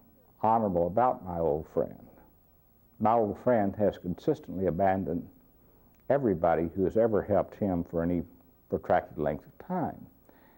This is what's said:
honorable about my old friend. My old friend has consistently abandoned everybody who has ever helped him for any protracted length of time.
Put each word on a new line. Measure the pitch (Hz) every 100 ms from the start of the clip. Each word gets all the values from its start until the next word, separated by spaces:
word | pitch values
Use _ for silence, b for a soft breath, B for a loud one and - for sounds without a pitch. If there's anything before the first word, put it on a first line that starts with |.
| - _ _ _
honorable | 110 113 107 87 87
about | 104 123 -
my | 92 87
old | 80 76 80
friend. | - - - - - - _ _ _ _ _ _ _
My | 107
old | 117 104 98
friend | - 120 98 98
has | 101 -
consistently | 87 - - 147 - 87 92
abandoned | 82 98 95 78 85 - - _ _ b b b b -
everybody | 139 127 85 85 80 85
who | 95
has | 92 107
ever | 113 101
helped | 82 98 -
him | - 101 87
for | 85 85
any | 85 87 82 - _ _ _
protracted | 92 - 90 - -
length | 73 76 -
of | - -
time. | 180 123 - - _ b b b